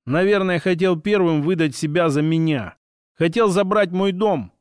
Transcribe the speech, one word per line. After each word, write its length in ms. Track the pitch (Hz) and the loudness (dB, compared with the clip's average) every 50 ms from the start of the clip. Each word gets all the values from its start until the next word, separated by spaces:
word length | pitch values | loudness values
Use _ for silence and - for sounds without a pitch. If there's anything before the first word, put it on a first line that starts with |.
| - | -8
Наверное, 520 | 120 131 165 185 196 208 202 190 185 180 165 | -4 -2 0 2 2 2 2 0 0 -2 -2
хотел 420 | - 190 180 160 185 185 180 160 | 0 -2 0 0 0 0 0 0
первым 420 | - 208 208 202 185 165 160 151 | -2 -2 0 2 2 2 2 0
выдать 320 | 143 165 190 165 165 151 127 | 0 0 0 0 0 -2 -2
себя 360 | - 160 151 147 180 170 165 | -4 -4 -2 0 0 0 0
за 120 | 139 151 | 0 0
меня. 540 | 151 160 165 165 160 160 151 139 101 87 - _ _ _ _ _ _ _ _ | 0 0 0 0 0 0 -2 -2 -6 -8 -14 _ _ _ _ _ _ _ _
Хотел 320 | - 165 170 165 233 226 208 | -2 -2 0 2 2 2 2
забрать 440 | 175 196 202 185 208 214 202 175 | 2 2 0 2 2 2 2 0
мой 200 | 175 185 196 196 | 0 -2 0 0
дом, 400 | 190 180 220 214 190 143 104 87 _ _ | 0 0 0 0 0 -2 -4 -10 _ _